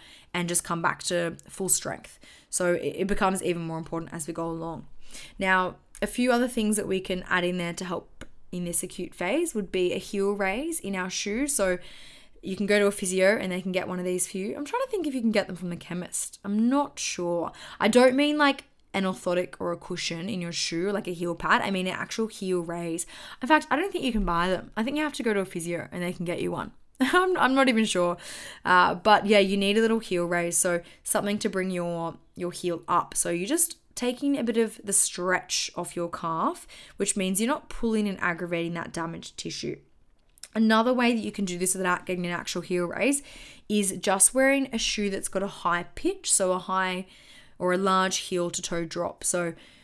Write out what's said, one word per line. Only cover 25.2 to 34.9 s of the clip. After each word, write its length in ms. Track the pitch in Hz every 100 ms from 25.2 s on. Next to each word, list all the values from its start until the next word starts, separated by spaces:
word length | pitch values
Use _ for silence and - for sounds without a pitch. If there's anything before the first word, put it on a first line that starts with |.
go 120 | 226
to 60 | 202
a 40 |
physio 440 | 190 175 170 170 -
and 100 | 180
they 100 | 180
can 120 | 180
get 160 | 175 175
you 100 | 175
one. 220 | 170 - - -
<laughs> 140 | -
I'm, 360 | 262 359 370 359
I'm 180 | 254
not 140 | 269 262
even 160 | 220
sure. 320 | 220 180 175 170 - - - -
Uh, 300 | - 180 180
but 320 | 175 214 208 202
yeah, 140 | 214
you 180 | 196 196
need 180 | 196 208
a 60 |
little 160 | 226 226
heel 260 | - 175
raise. 320 | 170 175 170 170
So 240 | 185 175 - -
something 340 | - 208 202 208
to 100 | 208
bring 200 | 185 185
your, 460 | 180 175 170 165 - _
your 160 | - 175
heel 320 | 175 180 170 -
up. 260 | 175 -
So 140 | - 175
you're 180 | 175 196
just 300 | 330 - - _
taking 440 | - 247 247 285 277
a 40 |
bit 140 | 233 226
of 240 | 220 -
the 120 | 202